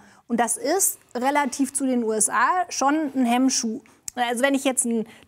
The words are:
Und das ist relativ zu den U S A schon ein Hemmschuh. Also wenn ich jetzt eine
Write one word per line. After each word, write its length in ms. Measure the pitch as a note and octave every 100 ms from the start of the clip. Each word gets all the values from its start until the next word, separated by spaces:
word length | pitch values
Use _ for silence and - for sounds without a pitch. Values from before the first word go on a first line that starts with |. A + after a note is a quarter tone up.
| - - -
Und 120 | A#3
das 160 | - -
ist 420 | B3+ F#4+ - - _
relativ 600 | A#3+ C4 D4 C#4+ - C4
zu 120 | - C4+
den 180 | A#3+
U 100 | A3
S 160 | A3 -
A 360 | G#3 C4 F4+ F4
schon 420 | - C4+ D#4 D4
ein 120 | C4+ A#3+
Hemmschuh. 560 | B3 C4 - A3+ A3+ - _ - B3+
Also 280 | A#3+ A#3+
wenn 100 | C#4
ich 100 | C4+
jetzt 220 | C4+ B3+ A#3+
eine 180 | A3+ G#3+ -